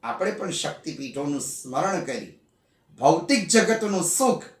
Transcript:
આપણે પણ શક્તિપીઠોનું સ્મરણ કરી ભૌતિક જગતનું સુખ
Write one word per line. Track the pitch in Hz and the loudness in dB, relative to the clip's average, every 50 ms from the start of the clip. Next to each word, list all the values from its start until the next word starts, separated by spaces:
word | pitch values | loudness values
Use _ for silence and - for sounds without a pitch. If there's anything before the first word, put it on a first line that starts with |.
| 110 | -6
આપણે | 117 - - 185 208 | -8 -4 -2 -2 -2
પણ | 208 - 202 180 | -2 -4 -6 -6
શક્તિપીઠોનું | 151 - - - - - - 160 131 127 139 127 120 139 147 147 143 135 | -6 -4 -6 -6 -8 -8 -10 -12 -10 -10 -12 -10 -8 -6 -4 -4 -4 -4
સ્મરણ | - - - - - 131 127 139 175 196 196 160 - | -4 -8 -10 -12 -12 -6 -4 -2 0 0 -2 -2 -4
કરી | - 123 110 95 87 - _ _ _ _ _ _ _ _ _ _ _ - - | -6 -8 -8 -10 -12 -18 _ _ _ _ _ _ _ _ _ _ _ -10 2
ભૌતિક | 123 143 165 170 170 - 277 233 190 | 4 4 4 4 4 2 2 2 4
જગતનું | - - 226 - - 220 220 220 208 196 185 165 | 4 4 6 6 6 2 2 0 0 0 0 0
સુખ | - - - 262 247 190 147 - - - _ | 0 0 2 2 2 2 0 -4 -16 -20 _